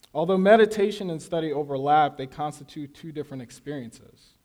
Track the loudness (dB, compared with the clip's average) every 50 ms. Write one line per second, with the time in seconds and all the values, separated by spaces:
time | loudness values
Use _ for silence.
0 | _ _ -6 -4 0 0 2 4 6 6 8 8 6 4 2 0 -2 -2 -2 -4
1 | -8 -8 -8 -10 -8 -6 -6 -4 -4 -2 -4 -4 -4 -4 -4 -4 0 2 4 4
2 | 4 2 0 -6 -12 -12 -10 -8 -8 -8 -10 -12 -18 -18 -14 -14 -14 -14 -16 -18
3 | -18 -14 -12 -12 -12 -12 -12 -16 -16 -16 -18 -18 -14 -12 -12 -12 -12 -14 -16 -20
4 | -20 -20 _ _ _ _ _ _ _